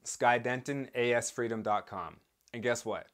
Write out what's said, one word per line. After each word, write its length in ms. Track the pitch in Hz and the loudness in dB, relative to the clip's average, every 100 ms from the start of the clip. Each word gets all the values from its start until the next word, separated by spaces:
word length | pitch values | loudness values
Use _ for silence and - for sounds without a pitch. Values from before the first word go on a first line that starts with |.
Sky 360 | - - 123 123 | -12 2 4 4
Denton, 520 | 123 127 127 139 131 | 2 -2 -2 -6 -4
A 200 | 123 120 | 0 2
S 180 | 117 - | 2 0
freedom 320 | - 117 113 | -2 -2 -2
dot 240 | 107 104 - | 0 -2 -2
com. 300 | 95 82 - _ _ _ | -8 -10 -12 _ _ _
And 80 | 120 | -4
guess 240 | 120 117 | 0 0
what? 220 | 110 90 - | -2 -6 -8